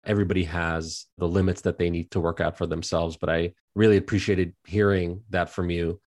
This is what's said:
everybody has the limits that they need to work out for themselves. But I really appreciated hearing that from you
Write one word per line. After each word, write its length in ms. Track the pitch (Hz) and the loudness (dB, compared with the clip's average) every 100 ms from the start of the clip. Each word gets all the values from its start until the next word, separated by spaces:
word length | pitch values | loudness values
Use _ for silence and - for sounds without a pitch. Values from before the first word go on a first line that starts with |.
| - | 0
everybody 380 | 104 95 92 | 0 2 0
has 640 | 85 87 82 82 82 - - - | 0 -2 -2 -2 -6 -12 -16 -4
the 80 | 87 | 0
limits 360 | 92 95 87 | 2 2 0
that 160 | 92 - | -2 0
they 120 | 87 | -2
need 220 | 85 85 | -2 -4
to 80 | 98 | -2
work 200 | 82 82 | -2 0
out 180 | 80 - | -4 -2
for 80 | 85 | -6
themselves. 500 | 80 80 85 82 80 | -4 -2 -2 -2 -4
But 140 | 85 | -2
I 240 | 82 85 - _ | 0 -2 -6 _
really 220 | - 110 101 | 2 6 6
appreciated 580 | 98 101 - 95 87 - | 4 -2 0 0 0 -6
hearing 580 | - 104 101 95 87 90 110 | -6 0 2 2 0 -6 -6
that 200 | 92 85 | -4 -2
from 180 | - 87 | -2 -2
you 320 | 85 85 85 | -2 -2 -6